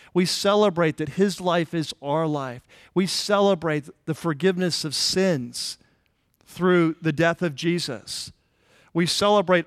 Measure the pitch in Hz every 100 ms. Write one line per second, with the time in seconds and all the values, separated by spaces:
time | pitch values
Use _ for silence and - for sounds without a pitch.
0 | - 180 180 - 196 208 208 170 160 143
1 | 151 170 202 165 180 170 165 170 143 -
2 | 139 156 160 151 131 123 - - - 180
3 | 190 - - 202 202 180 165 151 143 -
4 | - 156 170 143 185 180 180 - 151 127
5 | - 185 190 147 120 - - - _ _
6 | _ _ _ _ _ - 180 180 165 160
7 | 160 147 165 170 175 135 170 175 - 110
8 | - - - - _ _ _ _ _ 165
9 | 175 - 202 208 180 175